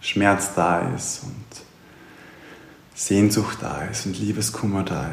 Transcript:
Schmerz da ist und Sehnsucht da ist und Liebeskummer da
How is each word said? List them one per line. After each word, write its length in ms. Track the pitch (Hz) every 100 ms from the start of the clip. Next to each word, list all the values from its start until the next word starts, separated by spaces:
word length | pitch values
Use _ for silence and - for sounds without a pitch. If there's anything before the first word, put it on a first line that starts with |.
Schmerz 480 | - 101 101 95 -
da 260 | - 87 87 87
ist 280 | 87 - -
und 240 | - - - - - - - - - - - - - - - - - -
Sehnsucht 600 | - 98 104 110 101 -
da 220 | - -
ist 240 | - 110 98
und 120 | 90
Liebeskummer 640 | 104 101 107 - 107 98
da 280 | 92 85 67